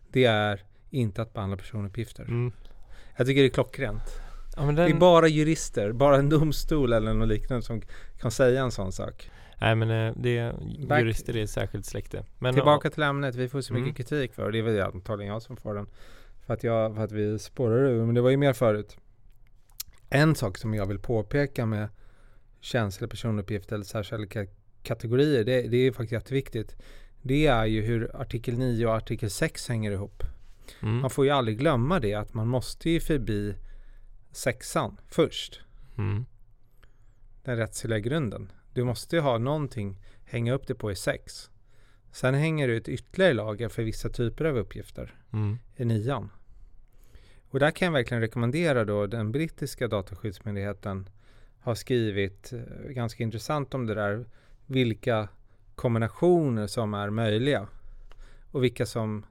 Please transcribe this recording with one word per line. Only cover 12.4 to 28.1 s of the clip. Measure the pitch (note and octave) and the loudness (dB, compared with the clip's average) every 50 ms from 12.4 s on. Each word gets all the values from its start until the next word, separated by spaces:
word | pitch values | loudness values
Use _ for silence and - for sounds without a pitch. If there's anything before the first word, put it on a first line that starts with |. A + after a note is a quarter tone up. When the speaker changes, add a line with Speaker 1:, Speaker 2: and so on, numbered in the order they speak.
| B2 B2+ B2+ | -2 0 2
Speaker 1:
Tillbaka | C3+ C3 D3 D3 C#3+ - D#3 | 4 6 6 6 6 4 -2
Speaker 2:
ja. | - | -2
Speaker 1:
till | - D3+ | 0 0
ämnet, | C#3+ C#3 C#3 C#3+ C3+ B2 | 0 0 0 -2 -4 -2
vi | B2 B2+ B2 | -4 -4 -4
får | C3+ C#3 | -4 -6
så | B2 A2+ A#2 | -6 -4 -4
mycket | A#2 B2 | -4 -2
Speaker 2:
Mm. | D3 D3+ | -4 -4
Speaker 1:
kritik | - A#2+ - D3+ D3 C3 A#2 - | -6 -8 -4 -2 -2 -2 -4 -4
för, | - G2+ | -4 -4
och | G#2 | -2
det | G#2+ A2+ | 0 0
är | A2 | 0
väl | A#2 A2 G2+ | 0 2 0
antagligen | F#2 F#2 - F2+ F#2 - A2 G2+ G#2 G2+ G#2 | 0 -2 -4 -8 -8 -8 -8 -6 -6 -6 -8
jag | A2+ | -8
som | - - B2 G#2+ | -8 -12 -16 -14
får | - G#2+ G#2 | -10 -8 -6
den, | G#2 G#2 - - - - - - - - - - - - | -6 -8 -10 -14 -18 -18 -18 -18 -20 -20 -20 -20 -18 -8
för | - A#2 | -6 -6
att | G#2 - | -2 -2
jag, | A#2 A#2 A2+ A2 A2 G#2+ | 0 2 2 2 0 0
för | A2 A2 | -2 -4
att | G2+ | -4
vi | G#2 G#2+ G#2 G#2 G#2+ G#2 | -2 -2 0 0 0 -2
spårar | - - - - B2+ A2+ A2+ B2 C#3 | -6 -10 -6 -2 0 2 4 4 4
ur, | C#3 B2 A2+ A2+ | 4 4 2 2
men | A2+ A#2 | 2 4
det | B2 | 6
var | A#2+ B2+ | 6 6
ju | C3+ C3+ | 6 6
mer | C#3+ C#3 B2 | 6 4 4
förut. | - B2+ A2+ G#2+ G#2+ G#2 - - - - - - _ - - - - - - - - - _ - - - - - - - - | 4 4 4 4 2 -2 -8 -14 -20 -20 -20 -20 _ -20 -20 -20 -20 -20 -20 -20 -20 -20 _ -16 -16 -16 -16 -16 -20 -10 0
En | - C#3 D3+ D#3+ D3+ | 4 4 6 6 4
sak | - - G2 F#2 - | 2 0 -4 -4 -4
som | - A2+ G#2+ | -4 -2 -2
jag | G#2+ G2 | -2 -2
vill | G2 G#2 F#2+ | -2 -4 -4
påpeka | - - B2 A2 G2+ - - C#3+ C#3+ C#3 - - A#2+ | -4 -2 0 0 0 0 0 0 0 0 0 -2 -2
med | A2 A2 G#2 G#2+ G#2 - - - - - - - - - - - - - - | 0 0 -2 -4 -6 -8 -14 -20 -20 -20 -20 -20 -20 -20 -20 -20 -20 -20 -20
känsliga | - - - B2 A2 G2+ F#2+ - A#2 G#2+ | -14 -4 -2 -2 0 -2 -4 -6 -8 -8
personuppgifter | - - - A#2 G#2+ G#2 G2+ G2+ G#2+ G2+ G2 - A2 | -8 -6 -2 -2 -2 -2 -2 -4 -6 -6 -6 -6 -8
eller | G#2+ G2 | -8 -8
särskilda | - - A2+ G2+ - A#2 A2 G#2+ | -6 -6 -8 -6 -6 -6 -8 -8
ka-, | G2 - A2+ G2+ F#2+ - - - - - - - | -6 -6 -8 -8 -8 -10 -20 -20 -20 -20 -16 -8
kategorier, | - B2 A#2 - A2+ A#2+ B2+ D3 D#3 D3 B2 G#2+ | -8 -8 -6 -4 0 4 4 4 6 6 4 4
det, | A#2+ B2+ B2+ | 4 2 2
det | A#2+ A#2 A#2 B2 | 2 2 2 4
är | B2+ C3 | 4 4
faktiskt | - - A#2 A2 | 2 0 -6 -4
jätteviktigt, | A#2+ G#2+ - - C3+ C3+ C3 - - A#2 G#2+ - - - - - - - - - - - | -4 -6 -6 -2 -2 -4 -2 -2 -6 -6 -6 -6 -10 -16 -16 -16 -18 -18 -18 -20 -20 -12
det | - B2+ C3 D3 D#3 D3+ | -4 0 2 4 4 6
är | B2 A2+ A2 | 4 4 4
ju | A2 A2 A2 | 2 2 2
hur | G#2+ A2+ A#2+ A2+ - - | 0 0 0 0 -2 -4